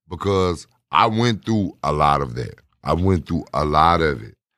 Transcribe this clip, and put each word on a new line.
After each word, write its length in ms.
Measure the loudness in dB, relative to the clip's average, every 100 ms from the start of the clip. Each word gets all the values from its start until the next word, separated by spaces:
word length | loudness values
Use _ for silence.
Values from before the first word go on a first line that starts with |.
| _
Because 580 | -6 -2 0 0 -2 -8 _ _
I 160 | 2 2
went 380 | 2 0 -2
through 320 | -2 0 -2 -4
a 100 | -4
lot 280 | 0 2 2
of 140 | -2
that. 200 | -6 -10 -14 _ _
I 80 | -4
went 320 | 0 2 0 -2
through 180 | -6 -4
a 100 | -4
lot 360 | 0 2 4 4
of 200 | 0 -2
it. 140 | -10 -20 _